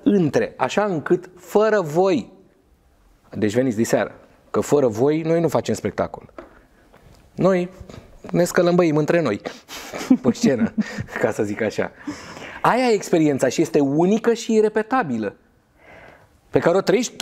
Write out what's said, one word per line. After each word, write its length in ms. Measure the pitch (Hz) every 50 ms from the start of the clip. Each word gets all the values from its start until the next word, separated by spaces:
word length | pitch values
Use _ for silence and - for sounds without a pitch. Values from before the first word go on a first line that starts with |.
| -
între, 520 | - 202 196 170 143 - 120 107 87 -
așa 280 | - 127 127 - 196 208
încât 460 | 208 180 151 131 - 180 180 - - -
fără 440 | - - - - 208 214 220 214 208
voi, 520 | 175 151 147 170 190 196 175 - - - - - - _ _ _ _ _ _ _ _ _ _ _ _ _ _ _ _ _
deci 220 | - 101 95 107 98
veniți 220 | 123 135 135 107
diseară, 360 | 104 113 - - 120 101 - - - - - _ _ _ _
că 100 | - 147
fără 260 | - - 143 147 135
voi 340 | 120 104 107 131 147 156 160 165
noi 180 | 160 165 170
nu 80 | 170 151
facem 260 | - 120 - - 110
spectacol. 580 | - - 101 - - 95 82 - - - - _ - - - - - _ _ _ _ _ _ _ _ - - - - _ _ _
Noi 340 | - 156 185 190 175 180 180 - - - - - - - - - - - -
ne 140 | - 170 175
scălămbăim 520 | 170 - - 175 175 175 175 170 160 147
între 240 | 156 151 - 165 170 160
noi, 180 | 120 104 - - - - - - - - -
<laughs> 420 | - - - - - - 262 - -
pe 100 | 247 -
scenă, 400 | - - 226 185 214 226 - - 220 - - - - - - - -
ca 100 | 123 113
să 120 | 104 - 110
zic 180 | 101 104 -
așa. 300 | 110 104 - - 92 90 - - - 294 294 - - - - - - - - - -
Aia 220 | 160 202 247 262
e 60 | 247 220
experiența 560 | 196 - - - 165 156 147 139 123 - 127
și 120 | - -
este 200 | 165 151 - 151
unică 520 | 143 135 139 156 170 185 214 220 - 240 226
și 220 | 220 - - 220
irepetabilă, 800 | 220 214 214 214 220 214 - 262 262 220 147 120 110 107 98 - - _ _ _ _ _ _ _ _ _ - - - - - - - _ _ _ _ _ _
pe 80 | - 143
care 180 | - 165 180
o 40 | 196
trăiești 340 | 190 - 170 - 247 - - -